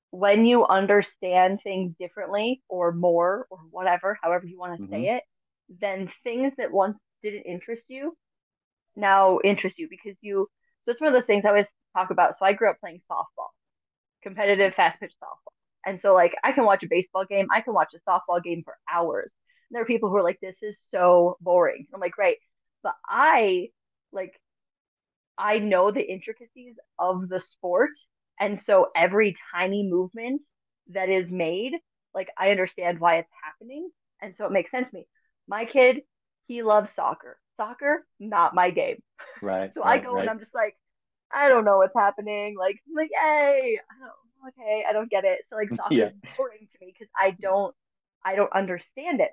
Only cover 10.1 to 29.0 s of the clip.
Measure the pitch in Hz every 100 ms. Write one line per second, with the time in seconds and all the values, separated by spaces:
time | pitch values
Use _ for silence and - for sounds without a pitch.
10.1 | 190 208 196 202 _ _ _ - 240 311
11.1 | 254 240 208 208 208 202 _ _ 190 180
12.1 | - 170 - 190 202 214 - 180 170 _
13.1 | 160 - - - - _ _ _ _ _
14.1 | _ 202 190 202 196 196 190 170 - 190
15.1 | _ - - - _ _ _ 185 185 202
16.1 | 185 175 - 233 277 226 196 - 175 180
17.1 | 190 190 196 190 226 226 196 160 - -
18.1 | 180 - 175 175 170 160 - - 170 170
19.1 | 101 - _ _ _ _ 233 226 233 214
20.1 | 202 175 175 190 - 214 208 _ 147 180
21.1 | 175 175 - 175 180 165 - 147 190 180
22.1 | - 190 160 _ _ _ _ 185 - -
23.1 | 214 302 311 208 185 185 _ _ _ _
24.1 | 190 185 - _ _ _ _ _ _ _
25.1 | _ _ - 202 220 208 185 196 208 -
26.1 | 185 - 226 233 - 247 220 _ - 180
27.1 | 185 185 185 - _ 180 180 294 - _
28.1 | _ _ - 202 202 - 196 - 160